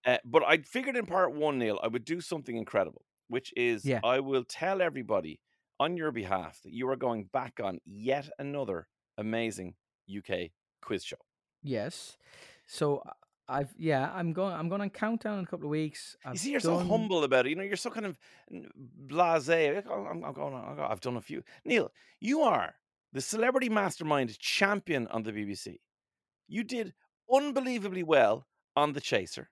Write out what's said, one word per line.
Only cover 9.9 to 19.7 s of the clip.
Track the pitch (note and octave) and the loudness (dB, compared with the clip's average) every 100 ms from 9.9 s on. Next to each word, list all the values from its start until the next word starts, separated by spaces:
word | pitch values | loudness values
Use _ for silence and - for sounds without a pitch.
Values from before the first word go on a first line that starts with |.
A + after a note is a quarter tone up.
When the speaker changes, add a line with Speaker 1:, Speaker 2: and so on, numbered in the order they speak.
| _ - | _ -12
Speaker 1:
U | G2 | -12
K | - F2+ E2+ _ _ _ | -4 -4 -4 _ _ _
quiz | - G2+ | -6 -6
show. | - - _ _ _ _ | -6 -14 _ _ _ _
Speaker 2:
Yes. | C#3+ A#2+ A#2+ - - - _ - - - _ | -6 -4 -4 -8 -16 -20 _ -20 -20 -20 _
So, | - D3 C#3 C3+ | -2 0 0 -4
uh, | - _ _ - | -18 _ _ -4
I've, | C3+ C#3+ - | -4 -4 -2
yeah, | D#3+ C#3 C3+ | 0 2 0
I'm | F#3 E3+ | -2 -2
going, | D#3+ G3 | 0 -2
I'm | E3+ E3 | -2 -2
going | G3 | -2
on | G3+ | -4
countdown | - G#3+ A#3 G#3+ G#3 | -2 -2 -2 -2 -4
in | |
a | F3 | -6
couple | F3 D3 | -6 -2
of | |
weeks. | D3+ D#3 - - - | 0 -2 -6 -16 -14
Speaker 1:
You | C3+ | -10
Speaker 2:
I've | F3 | -6
Speaker 1:
see, | A3 | -2
you're | C#4+ | 2
so | E3 E3+ | 2 2
Speaker 2:
done | F3+ | 4
Speaker 1:
humble | A3 A3 F3+ | 2 4 2
about | C#3 B2+ B2+ | 6 6 4
it. | |
You | E3 | 0
know, | |
you're | G3 G3 | -4 -4
so | A#3+ | -4
kind | A3+ G#3 | -6 -6
of | D#3+ - - - | -8 -16 -20 -18
n-, | F3+ - - B2+ B2+ C3+ | -16 -16 -18 -20 -18 -6
blasé. | D3+ F3 E3 C3 E3 D3+ | 2 4 4 4 4 6